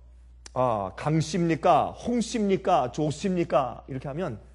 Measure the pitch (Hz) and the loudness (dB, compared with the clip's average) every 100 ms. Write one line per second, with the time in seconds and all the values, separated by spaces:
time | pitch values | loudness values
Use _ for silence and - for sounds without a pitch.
0 | - - - - - - 127 110 95 - | -20 -20 -20 -20 -10 -2 0 0 -2 -4
1 | 151 160 156 196 170 160 185 151 101 - | 0 0 0 0 0 2 6 6 4 -2
2 | - 240 208 240 202 190 - 175 127 - | -4 -2 -2 -2 0 0 2 2 2 -2
3 | 151 139 202 180 170 165 127 110 - 131 | -2 -2 -2 -2 0 0 0 -6 -10 -10
4 | 147 139 185 110 - | -8 -6 -6 -8 -14